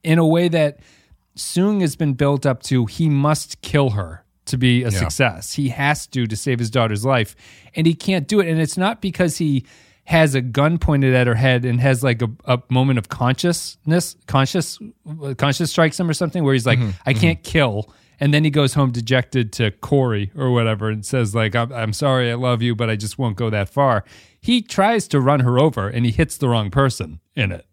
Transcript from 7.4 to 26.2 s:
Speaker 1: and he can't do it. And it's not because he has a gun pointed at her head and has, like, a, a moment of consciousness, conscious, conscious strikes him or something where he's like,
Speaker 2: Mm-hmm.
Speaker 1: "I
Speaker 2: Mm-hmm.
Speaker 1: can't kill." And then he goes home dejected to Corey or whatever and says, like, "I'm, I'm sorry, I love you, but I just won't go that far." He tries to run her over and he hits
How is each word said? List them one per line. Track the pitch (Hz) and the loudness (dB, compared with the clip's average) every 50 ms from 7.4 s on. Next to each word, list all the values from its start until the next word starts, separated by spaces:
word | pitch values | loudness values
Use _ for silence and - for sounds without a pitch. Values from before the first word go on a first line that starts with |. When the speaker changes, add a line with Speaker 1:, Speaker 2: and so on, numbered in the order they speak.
| - - - - _ - _ | -20 -20 -20 -20 _ -12 _
Speaker 1:
and | - 160 | 0 2
he | 165 165 | 2 0
can't | - - - 190 175 139 | 0 -2 -2 -2 -2 -2
do | - 214 208 | 0 0 0
it. | 185 165 | 2 2
And | 160 160 | 0 0
it's | 160 147 - | 0 -2 -2
not | 185 185 208 233 - | -2 -2 -2 -2 -4
because | - 196 160 - 185 165 135 - | -6 -8 -2 0 0 0 0 -2
he | 170 151 139 131 - _ - _ _ _ _ _ _ | -2 0 0 -2 -2 _ -20 _ _ _ _ _ _
has | - 165 165 160 147 135 | 0 4 4 4 4 2
a | 135 | 0
gun | 123 127 107 139 143 156 170 165 | -2 0 0 2 2 2 2 0
pointed | - - 151 139 135 131 127 | 0 0 2 2 4 4 4
at | 127 123 | 4 4
her | 123 117 | 2 2
head | 113 131 131 127 123 123 | 2 2 2 2 2 0
and | 127 120 120 | 0 0 2
has, | 127 139 131 117 | 2 2 2 2
like, | 135 131 123 113 | 2 0 0 0
a, | 120 110 117 - _ | -2 -4 -4 -10 _
a | - 123 120 - _ | -2 -2 -2 0 _
moment | 127 127 131 139 131 120 | 0 2 2 2 2 0
of | 104 - | -2 -6
consciousness, | - - 127 123 127 - - 175 170 - - - - _ _ 151 160 180 170 - - _ _ | -4 -2 0 0 0 0 0 -2 -2 -2 -6 -12 -16 _ _ 0 0 0 0 -4 -12 _ _
conscious, | - - 135 135 - - 185 156 - - - 214 220 - _ _ 160 151 160 143 139 131 | -2 0 0 0 2 0 -4 -4 -4 -8 -16 -18 -20 -20 _ _ -16 -14 -10 -8 -10 -4
conscious | - 143 143 135 - 170 - | -2 0 0 0 0 -2 -2
strikes | - - 165 156 - - | 2 2 2 2 2 -2
him | 180 165 | -2 -2
or | 151 | -2
something | - 180 156 - 180 156 | -2 -4 -4 -2 -2 0
where | 135 135 | 2 0
he's | 131 113 | 2 2
like, | 127 117 127 | 2 0 2
Speaker 2:
Mm-hmm. | 123 104 90 - - | 0 -2 -6 -4 -2
Speaker 1:
"I | - | -2
Speaker 2:
Mm-hmm. | 117 110 | 0 2
Speaker 1:
can't | 107 165 - - - | 2 0 0 -2 -8
kill." | - - 165 143 120 101 104 107 - _ _ _ _ _ _ | -2 0 2 2 2 0 -6 -8 -10 _ _ _ _ _ _
And | 143 143 147 | 0 2 2
then | 151 156 | 2 2
he | 156 | 2
goes | 139 151 143 131 - | 2 2 0 2 2
home | 147 139 131 | 0 0 0
dejected | 120 120 113 110 131 127 120 _ - 131 117 104 - | 0 -4 -2 0 0 0 0 _ -2 -2 -2 -2 -2
to | - 117 104 | -2 -2 -2
Corey | - _ - - 147 139 131 120 110 101 104 95 - | -2 _ -4 0 0 0 2 0 -2 -4 -4 -6 -6
or | 143 135 127 | -4 -2 0
whatever | 123 120 117 113 110 101 107 110 | 0 2 0 0 -2 -2 -4 -6
and | 107 107 101 | -6 -6 -6
says, | - - 127 117 101 104 | -4 -2 -2 -2 0 0
like, | 117 110 107 123 | -2 -2 0 0
"I'm, | 120 117 120 | -2 -2 -2
I'm | 135 117 113 113 | -6 -6 -6 -4
sorry, | 107 - 147 139 131 131 123 120 | -4 -2 0 0 2 2 0 -2
I | 117 | -2
love | 120 127 123 123 110 | -2 -2 -2 0 0
you, | 120 120 117 | 0 -2 -2
but | 107 120 110 | -2 -2 -2
I | 110 | -2
just | 104 104 104 - - | -4 -6 -8 -6 -4
won't | 131 117 104 | -4 -4 -2
go | 92 120 113 | -2 -4 -2
that | 107 104 98 - | -2 -2 -4 -2
far." | - 139 143 135 117 101 - _ - - - _ _ _ | 0 0 2 2 2 0 -2 _ -20 -20 -20 _ _ _
He | - - 240 247 | -2 0 0 0
tries | - - - - 190 214 233 220 - - | -2 -2 0 0 2 2 2 0 -2 0
to | - 143 | 0 2
run | 127 135 147 139 | 2 2 2 2
her | 127 123 123 123 | 2 2 4 4
over | 151 160 - 113 98 104 | 2 2 0 -2 -6 -4
and | 113 117 120 | -2 -2 -2
he | 120 | 0
hits | 107 - | 2 0